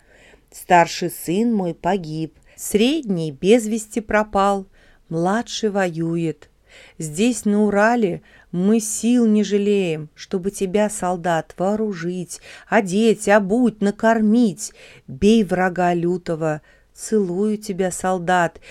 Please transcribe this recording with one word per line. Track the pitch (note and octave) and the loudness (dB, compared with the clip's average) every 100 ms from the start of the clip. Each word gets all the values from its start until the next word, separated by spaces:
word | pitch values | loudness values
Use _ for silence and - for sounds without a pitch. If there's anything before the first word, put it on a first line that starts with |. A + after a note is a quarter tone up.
| _ _ - - _ | _ _ -20 -20 _
Старший | - - F3 E3 - F3 | -12 2 4 4 0 -6
сын | - - F3+ A#3+ | -6 -4 -2 0
мой | A3 F3+ | 0 -2
погиб, | D#3+ E3+ G3 D#3+ D#3 D#3 _ _ - | -4 -2 -2 -4 -8 -8 _ _ -16
средний | - G3+ A#3 D#4+ B3 F3+ D#3+ | -2 2 2 0 -2 -4 -4
без | C3+ F3 A#3+ G#3+ | -2 4 4 4
вести | A3+ - - | -6 -6 -8
пропал, | A3 G#3 G#3+ G3+ G3 G3 F#3+ _ _ _ - | -2 -2 0 0 0 0 -6 _ _ _ -8
младший | E3 F3 G#3+ A#3 - A3 | -2 0 -2 -4 -4 -4
воюет. | G3 F#3 D#3+ E3 E3+ E3 D3 - _ _ - - - | -2 -2 -2 -4 -2 -4 -6 -14 _ _ -20 -20 -12
Здесь, | D#3 D3+ A#3 A#3 G#3+ | -10 0 0 0 0
на | G3+ | 2
Урале, | G#3+ G3+ G#3+ B3 G#3 D#3+ - - _ | 2 4 2 2 0 -2 -12 -20 _
мы | F3 F#3 A3+ | -2 2 2
сил | G#3+ - A3 B3 A#3 | 0 -4 0 2 4
не | G#3+ | 2
жалеем, | G3+ G3+ G3+ G3+ F#3 D#3 D3+ | 2 0 0 0 0 -4 -8
чтобы | - - G3 F3+ | -16 -8 -6 -6
тебя, | - F#3+ F#3+ G#3 | -6 -4 0 -2
солдат, | - F3+ F3+ E3+ E3 D#3 - | -2 -4 -4 -2 -4 -4 -6
вооружить, | F#3 G#3+ A3 F#3 E3 F3+ E3+ - - - - | -4 -2 -4 -6 -6 -6 -8 -12 -18 -20 -2
одеть, | G3+ G3 F#3+ A3+ G3 - | -2 0 2 2 2 4
обуть, | G#3 F#3+ A3+ B3 - | 2 4 2 2 2
накормить. | G3+ G3+ A3+ A3+ G#3+ A#3 A#3 D#3 - - - - - | -2 0 2 2 4 4 2 0 -10 -16 -20 -20 -16
Бей | C3+ G3+ A3+ | 0 4 4
врага | F#3 F3+ F#3 F3+ F3+ F3 | 4 0 0 0 0 0
лютого. | E3+ F3+ F3 E3 D#3+ D3+ _ _ _ | 0 -2 -4 -4 -4 -4 _ _ _
Целую | - - A3 F#3+ F3 G#3+ G#3 | -16 -4 -2 0 -2 -2 -2
тебя, | G#3+ F3+ F#3 | -6 -4 -4
солдат, | - F#3 F#3 E3+ F3+ E3 - - | -4 -4 -2 0 2 0 -4 -20